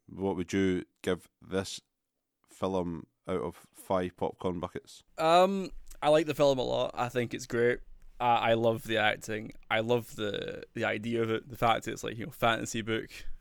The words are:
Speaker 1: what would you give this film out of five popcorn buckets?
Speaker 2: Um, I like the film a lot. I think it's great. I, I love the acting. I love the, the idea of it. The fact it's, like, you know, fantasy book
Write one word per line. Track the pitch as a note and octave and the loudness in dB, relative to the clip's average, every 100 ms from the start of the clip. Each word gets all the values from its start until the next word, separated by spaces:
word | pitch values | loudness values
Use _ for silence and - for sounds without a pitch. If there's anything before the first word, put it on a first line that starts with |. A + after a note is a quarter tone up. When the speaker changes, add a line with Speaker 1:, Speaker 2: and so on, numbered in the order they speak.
| - | -16
Speaker 1:
what | E2+ G2 F2+ | -4 -2 -2
would | F2 | -2
you | G2 F#2+ F2+ - _ | 2 2 2 -4 _
give | - F2+ - _ | -4 -4 -6 _
this | D#2+ F#2 G2 - - _ _ _ _ _ _ | -6 -4 -4 -8 -16 _ _ _ _ _ _
film | - F#2+ F#2+ F2 E2 - _ - | -6 -2 -2 -2 -6 -12 _ -6
out | F#2 | -4
of | - - - | -4 -8 -18
five | - - F#2+ F#2 - | -18 -2 -2 -2 -4
popcorn | F#2+ - F#2+ F2 | -6 -4 -4 -4
buckets? | F2+ - - - _ - | -6 -10 -14 -18 _ -2
Speaker 2:
Um, | D#3+ E3+ F#3 G3 F#3 - - - | 4 6 6 2 -6 -10 -14 -2
I | D3 | 4
like | D#3 E3 | 4 4
the | |
film | C#3+ C#3+ C3 | 4 4 4
a | |
lot. | B2 B2 B2 | 0 0 -2
I | - A#2+ | -2 -2
think | B2 A#2 | -2 -2
it's | A2+ - | -4 -4
great. | A#2+ A#2+ B2 - - - - | 2 4 2 -4 -18 -18 -2
I, | A#2+ A#2 A#2 | 2 4 4
I | |
love | A#2 A#2 A2+ | 4 4 0
the | A2 A2 | 0 2
acting. | G#2+ - - G#2+ A2 - - | 2 0 -4 -8 -8 -14 -2
I | A2+ | -2
love | A2+ B2 A2 | 2 0 0
the, | - G#2 G2 F#2+ F#2+ - | -6 -4 -4 -6 -8 -10
the | A#2 | -4
idea | G#2+ G#2+ A2+ A#2 | -2 -2 -2 0
of | A2+ | 0
it. | A2 - | -2 -4
The | A2 | 0
fact | A#2+ A2+ - | 2 2 0
it's, | - | -6
like, | A2+ A2 | -8 -8
you | - | -10
know, | |
fantasy | - A#2 A2+ A#2 A#2 | 0 0 2 -2 -4
book | G#2+ A2 - - - - | -2 -2 -4 -8 -8 -8